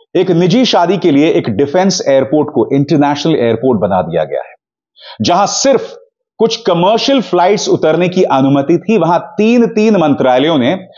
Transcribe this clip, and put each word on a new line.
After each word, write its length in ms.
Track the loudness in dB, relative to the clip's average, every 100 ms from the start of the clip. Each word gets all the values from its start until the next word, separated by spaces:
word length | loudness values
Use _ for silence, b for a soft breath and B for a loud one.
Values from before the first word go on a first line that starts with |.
| b -2
"एक 160 | 0
निजी 340 | 2 2 2 2
शादी 320 | 2 0 0
के 140 | 2
लिए 200 | 2 2
एक 180 | 0 -2
डिफेंस 520 | -2 0 0 0 -2 0
एयरपोर्ट 400 | 0 2 -2 0
को 260 | -2 0 0
इंटरनेशनल 600 | 0 0 0 -2 -2 0
एयरपोर्ट 440 | 0 0 0 0
बना 220 | 0 -2
दिया 220 | -2 -4
गया 180 | -4 -6
है। 120 | -10 -20 _ _ _ B B B
जहां 260 | -2 0 0
सिर्फ 480 | 0 0 0 -2 -16 _ _ _ -4
कुछ 240 | -2 -2
कमर्शियल 600 | -2 0 2 0 0 0
फ्लाइट्स 480 | 0 0 2 0 0
उतरने 400 | 0 0 0 0
की 140 | 0
अनुमति 540 | 0 2 2 0 0 -2
थी, 200 | 0 0
वहां 220 | 0 -2
तीन, 480 | -4 -2 2 2 0
तीन 300 | 0 0 2
मंत्रालयों 600 | 0 0 2 2 2 0
ने 160 | -2 -4 -10